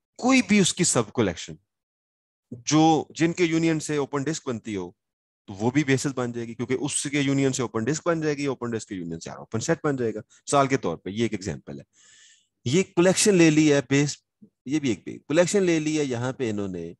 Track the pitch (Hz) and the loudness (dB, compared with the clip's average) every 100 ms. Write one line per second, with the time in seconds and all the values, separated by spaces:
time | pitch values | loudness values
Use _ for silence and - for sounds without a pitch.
0 | _ - 240 262 - 208 180 - 170 131 | _ -2 2 4 4 4 4 2 0 0
1 | 107 - 98 82 - 78 _ _ _ _ | 0 0 0 -2 -10 -16 _ _ _ _
2 | _ _ _ _ - 123 - 151 160 151 | _ _ _ _ -20 -14 0 4 6 4
3 | - - 165 170 170 160 165 156 151 147 | 0 -2 -2 0 0 2 0 -2 -2 -4
4 | 135 143 135 160 139 113 113 98 87 - | -4 -4 -4 -6 -6 -8 -6 -8 -8 -14
5 | _ _ _ _ - 95 117 135 139 135 | _ _ _ _ -14 -2 0 2 2 0
6 | 151 131 123 120 117 113 117 127 143 - | -2 -4 -6 -6 -10 -8 -4 -4 -4 -6
7 | 147 147 139 139 135 135 117 113 113 156 | -4 -2 0 2 0 0 -4 -2 -2 -2
8 | 175 165 151 143 143 123 120 113 - 98 | -2 -2 -2 -2 -4 -4 -6 -6 -8 -10
9 | 85 82 - 82 71 110 135 165 151 135 | -8 -10 -12 -16 -8 -4 -2 -2 -2 -2
10 | 113 107 - _ - 143 135 131 92 78 | -4 -6 -12 _ -2 2 2 0 -2 -6
11 | 92 104 117 98 95 69 - 71 - _ | -6 -2 -2 -2 -6 -10 -12 -16 -16 _
12 | _ _ - _ _ _ 123 170 190 - | _ _ -20 _ _ _ 0 0 2 2
13 | 180 - 214 185 160 156 156 143 - 139 | 4 4 4 6 6 6 4 4 2 2
14 | 143 - _ _ - _ 123 151 139 92 | 0 -4 _ _ -20 _ -6 -4 -2 -4
15 | - 58 - 156 175 208 180 160 156 156 | -6 -12 -2 2 2 2 2 0 0 -2
16 | 143 117 127 131 120 104 101 90 85 | -2 -2 -4 -4 -4 -4 -6 -6 -10